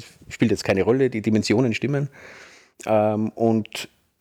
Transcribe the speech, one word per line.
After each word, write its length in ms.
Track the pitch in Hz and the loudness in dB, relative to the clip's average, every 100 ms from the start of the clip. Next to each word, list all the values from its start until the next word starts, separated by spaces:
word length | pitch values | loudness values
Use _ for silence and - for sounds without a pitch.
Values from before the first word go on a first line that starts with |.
| - - - | -20 -20 -12
Spielt 240 | - 117 | -2 0
jetzt 140 | 98 - | 0 0
keine 180 | 98 | 2
Rolle, 260 | 92 131 131 | 2 2 2
die 120 | 117 | 0
Dimensionen 520 | 107 107 104 110 127 | 0 0 2 2 0
stimmen. 360 | 104 123 143 143 - - - - - _ - - | -2 -2 -4 -6 -10 -20 -20 -20 -20 _ -12 -2
Ähm, 440 | 107 107 107 110 | 2 2 0 -4
und 580 | - 113 113 107 - - _ _ _ | 0 0 2 -2 -10 -14 _ _ _